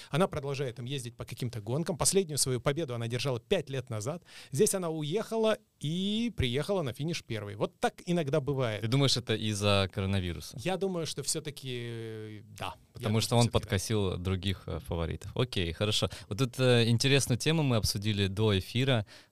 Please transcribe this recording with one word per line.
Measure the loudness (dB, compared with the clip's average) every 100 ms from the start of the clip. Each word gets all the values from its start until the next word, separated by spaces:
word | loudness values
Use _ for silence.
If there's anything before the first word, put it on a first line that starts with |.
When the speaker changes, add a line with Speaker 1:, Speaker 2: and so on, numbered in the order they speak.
| -2
Speaker 1:
Она | 0 0
продолжает | 0 -4 -4 -4 -6
там | -6
ездить | -6 -6 -10
по | -12
каким-то | -6 -6 -6
гонкам. | -4 -2 -2 0
Последнюю | 2 2 2 0
свою | 0 0
победу | 0 0 -2
она | -4
одержала | -4 -2 -2 -4
пять | 0 -2 -2
лет | -6 -6
назад. | -6 -6 -8 -12 -20 -6
Здесь | 2 2
она | 2 -2
уехала | -4 -2 -2 -2 0 2 0 _ _
и | -4 -2 0 0 -2
приехала | 0 0 0 0 0
на | -2
финиш | -4 -4 -4
первой. | -6 -8 -6 -4
Вот | -6 -2
так | -4 -2 -2
иногда | -2 2 0
бывает. | 0 0 0 -2
Speaker 2:
Ты | 2
думаешь, | 4 4 4
это | 0
из-за | 0 0 2 4 4 4
коронавируса? | 0 0 2 0 -4 -10 -8
Speaker 1:
Я | -4 -2
думаю, | -2 -2 -4
что | -6
все-таки, | -4 -4 -6 -10 -8 -6
э, | -6 -8 -8 -10 -10 -14 -16 -10
да. | -8
Я | -8 _
Speaker 2:
Потому | -6 0
Speaker 1:
думаю, | 2
Speaker 2:
что | 4 6
он |
Speaker 1:
все-таки | 6
да. | 4
Speaker 2:
подкосил | 2 0 2 2 2 0
других, | 0 0 -2 -4 -4
э, | -8
фаворитов. | -4 -2 -2 -4 -6 -2
Окей, | -2 0 -2
хорошо. | 0 0 0 -2 -4 -8
Вот | -2
тут, | -2 2
э, | 4 6 6
интересную | 4 4 4 4 0
тему | 2 2
мы | 4 2
обсудили | 2 0 0 2 2
до | 2 4 4
эфира. | 2 0 2 2 0 -10 -16